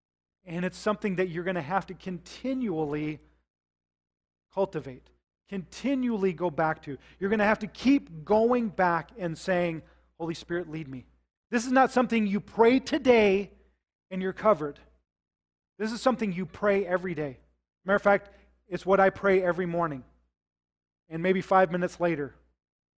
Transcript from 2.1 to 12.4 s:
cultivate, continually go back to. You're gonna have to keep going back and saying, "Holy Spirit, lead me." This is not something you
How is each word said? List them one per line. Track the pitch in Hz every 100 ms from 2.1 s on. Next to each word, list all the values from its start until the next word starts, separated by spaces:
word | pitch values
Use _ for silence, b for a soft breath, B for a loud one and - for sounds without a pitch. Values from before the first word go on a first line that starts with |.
| 175 - - 247 262 233 160 151 151 151 151 _ _ _ _ _ _ _ _ _ _ _ _ _
cultivate, | - 190 165 135 127 _ _ _ _ _
continually | 202 160 - 233 277 254 226 190
go | 165 175
back | 143 160 156
to. | - 131 b b
You're | 196
gonna | 214 208
have | 220
to | 202
keep | - 240 277 - 165 151
going | 214 226 247 233
back | 170 180 165 151 233
and | 175 160
saying, | - 180 175 160 b b b -
"Holy | 165
Spirit, | 165 - 175 170
lead | 156 147
me." | 131 117 _ _ _ _
This | 233 240
is |
not | 254 262
something | 247 247 226 214
you | 202